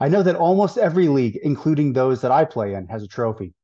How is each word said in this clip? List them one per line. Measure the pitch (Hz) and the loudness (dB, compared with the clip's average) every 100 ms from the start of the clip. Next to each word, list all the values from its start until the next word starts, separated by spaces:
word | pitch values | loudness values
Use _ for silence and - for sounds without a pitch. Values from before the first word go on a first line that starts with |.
I | 147 | 0
know | 202 | 2
that | 180 | 2
almost | 170 170 190 202 240 | 2 2 2 2 0
every | 180 175 170 | 0 2 2
league, | 139 120 104 | 2 0 -2
including | 151 139 156 151 147 | -4 -2 0 0 0
those | 127 131 123 | 0 0 0
that | 127 | 0
I | 135 | 2
play | 156 120 104 | 2 -2 -6
in, | 98 90 | -6 -8
has | 110 | -12
a | 104 | -12
trophy, | - 117 107 90 _ | -6 -4 -4 -10 _